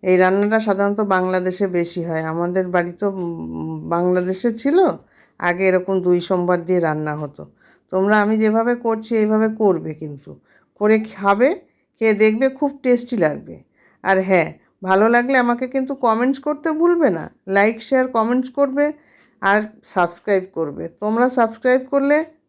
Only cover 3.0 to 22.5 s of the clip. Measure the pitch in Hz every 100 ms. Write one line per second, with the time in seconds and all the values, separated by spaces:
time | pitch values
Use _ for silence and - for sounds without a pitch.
3 | 202 190 175 165 160 165 160 160 160 170
4 | 180 180 180 185 240 220 277 330 349 165
5 | _ _ _ _ 175 175 190 185 180 190
6 | 175 175 170 185 175 180 170 180 165 151
7 | 151 151 151 147 151 _ _ _ _ 190
8 | 196 214 208 220 220 220 226 240 226 220
9 | 220 226 214 214 220 220 214 170 160 151
10 | 156 143 - 147 _ _ _ _ 208 220
11 | 220 - 196 202 254 370 _ _ _ _
12 | 220 208 214 214 262 262 285 285 254 247
13 | 240 226 160 147 - - _ _ _ _
14 | - 190 190 190 160 151 _ _ 185 190
15 | 220 240 247 269 240 240 254 269 262 277
16 | 240 220 247 269 - 294 330 311 339 349
17 | 294 165 156 _ - 196 208 226 - 262
18 | 254 247 220 247 254 - 277 269 294 302
19 | _ _ _ _ 190 208 214 - - -
20 | 175 175 - 196 185 - 156 147 165 _
21 | 208 220 254 254 226 220 254 254 262 277
22 | 277 294 320 _ _